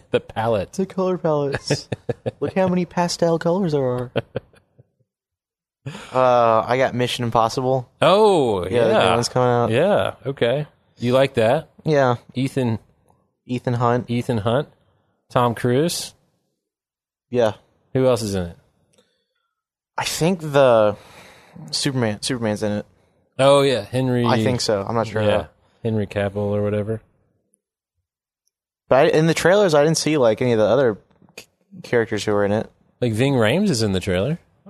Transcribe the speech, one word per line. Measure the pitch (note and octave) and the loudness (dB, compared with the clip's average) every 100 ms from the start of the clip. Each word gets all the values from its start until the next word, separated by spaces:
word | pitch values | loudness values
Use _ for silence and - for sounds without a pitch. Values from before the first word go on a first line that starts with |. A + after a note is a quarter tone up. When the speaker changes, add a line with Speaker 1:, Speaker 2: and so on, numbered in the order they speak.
| - | -4
Speaker 1:
The | - | -4
palette. | - - A2+ G#2+ F2+ | -4 -6 -2 -2 -4
Speaker 2:
The | - F#3+ | -6 -6
color | - F#3 F3+ | -4 -4 -2
palettes. | E3 D3 C#3 B2+ - C#3+ - - - - | -2 -2 -4 -6 -6 -6 -6 -10 -10 -8
Speaker 1:
<laughs> | - - | -10 -8
Speaker 2:
Look | C#3+ F#3+ | -6 -2
how | F#3 | 0
many | F3+ | 0
pastel | E3+ - F3 - E3+ E3 | -4 -2 -4 0 0 0
colors | E3+ F3+ F3+ | 0 -2 0
there | D3 B2+ | 0 -2
are. | B2 B2 A#2 - - - _ _ _ _ _ _ _ _ _ _ _ _ _ C#3 - - | -4 -6 -8 -8 -14 -14 _ _ _ _ _ _ _ _ _ _ _ _ _ -18 -18 -6
Uh, | B2+ B2+ B2 A#2 A2+ A2 | 0 2 4 4 2 0
I | B2+ | 0
got | A#2+ A#2 | 0 -2
Mission | B2 - A#2 | -4 -4 -2
Impossible. | A#2 A2+ - B2+ C3 A#2+ _ | 0 0 -2 -2 -2 -4 _
Speaker 1:
Oh, | D3 G3 G#3+ F3 B2 G2 F2+ | 2 4 4 4 2 0 -2
Speaker 2:
Yeah, | |
Speaker 1:
yeah. | A#2 A2+ | 0 2
Speaker 2:
the | C3+ F#2+ | 2 2
new | G#2 | 2
one's | A#2+ | 0
coming | B2+ B2 | 0 2
out. | A#2+ A#2 | 2 0
Speaker 1:
Yeah, | A#2 F#3+ E3 - - B2+ | 0 2 0 -2 -6 -10
okay. | C3+ A#2+ C#3 D3 _ _ _ | -2 -2 -2 -6 _ _ _
You | A#2+ | 0
like | C3 C#3 - | 2 2 2
that? | A2 D3+ - - D#3 | 2 0 -4 -10 -2
Speaker 2:
Yeah. | C#3+ C3 A#2 - | 2 2 0 -6
Speaker 1:
Ethan. | B2 C3+ C3+ B2 A2 - _ _ _ _ _ - | -6 -4 -2 -2 -4 -8 _ _ _ _ _ -8
Speaker 2:
Ethan | B2 C3 | -6 -4
Hunt. | A#2+ A#2+ B2 G2+ | 0 0 0 -2
Speaker 1:
Ethan | A#2+ A#2+ A#2 | -4 -2 -2
Hunt. | G#2 B2+ D3 _ _ _ _ _ _ | 0 -2 -4 _ _ _ _ _ _
Tom | D3+ B2+ | 0 0
Cruise. | A2 B2 B2+ E3+ - - - _ _ _ _ _ _ _ _ _ _ _ | 0 0 0 0 -4 -10 -18 _ _ _ _ _ _ _ _ _ _ _
Speaker 2:
Yeah. | B2 A2 - _ _ _ | 0 0 -2 _ _ _
Speaker 1:
Who | B2+ B2+ | 0 2
else | A#2 | 2
is | G#2+ F#2+ | 0 -4
in | F2 | -6
it? | F2 _ _ _ _ _ _ _ _ _ _ _ _ _ - | -12 _ _ _ _ _ _ _ _ _ _ _ _ _ -8
Speaker 2:
I | - | -8
think | - D#3+ F3+ | -2 -2 -2
the | D#3 C#3+ C3+ A2+ G#2+ G2 - - - - _ - - | 0 4 6 6 2 -2 -14 -20 -20 -20 _ -20 -10
Superman. | - D3 C3 A2+ G2+ | -6 -4 -2 -4 -4
Superman's | - B2+ A2 G#2 | -6 -4 -4 -4
in | G#2+ | -4
it. | G#2 - _ _ _ _ - | -4 -8 _ _ _ _ 0
Speaker 1:
Oh, | C3+ C#3+ | 4 4
yeah, | C#3 A#2 | 4 0
Henry. | G#2 B2+ C3 B2 A#2+ | -4 -4 0 0 0
Speaker 2:
I | B2 | 0
think | A2 B2 | 0 -2
so. | - G2+ G2+ | -2 -2 -2
I'm | A2+ | -4
not | A2 | -4
sure, | G#2 | -2
Speaker 1:
Yeah, | G#2 F2+ | 0 -2
Speaker 2:
though. | D#2 _ _ _ | -4 _ _ _
Speaker 1:
Henry | A#2 A2 G2 | -4 -4 -4
Cavill | G#2 G2+ G2+ | -4 -4 -4
or | G#2 G#2 | -4 -2
whatever. | G#2 G#2 G#2 A2 - _ _ _ _ _ _ _ _ _ _ _ _ _ _ _ _ _ _ | -2 -4 -4 -8 -12 _ _ _ _ _ _ _ _ _ _ _ _ _ _ _ _ _ _
Speaker 2:
But | C3 D#3+ | 4 4
I, | D3+ | 4
in | E3 | 2
the | |
trailers, | D3+ E3 G3+ G3 | 2 2 4 4
I | D3 | 4
didn't | D3+ D#3 | 2 0
see, | D3+ D3+ | 0 2
like, | A#2 A2 | 2 2
any | B2+ | 0
of | A2+ | 2
the | G2+ | 2
other | B2+ B2+ G2 _ _ _ - | 2 2 -2 _ _ _ -20
c-, | - _ _ - | -20 _ _ -20
characters | - A#2+ A2 G#2+ | -4 -2 -2 -4
who | G#2+ | -2
were | G#2 G2+ | 0 0
in | |
it. | G#2 - _ _ _ | -2 -4 _ _ _
Speaker 1:
Like, | B2 | -4
Ving | G#2+ C3+ | 0 0
Rhames | C3+ G#2+ D#3+ G#3 | 2 2 2 0
is | A#2+ | 0
in | A2 | 0
the | F#2+ | 0
trailer. | G2 F2+ A#2 E3+ _ _ | -2 -2 -2 -4 _ _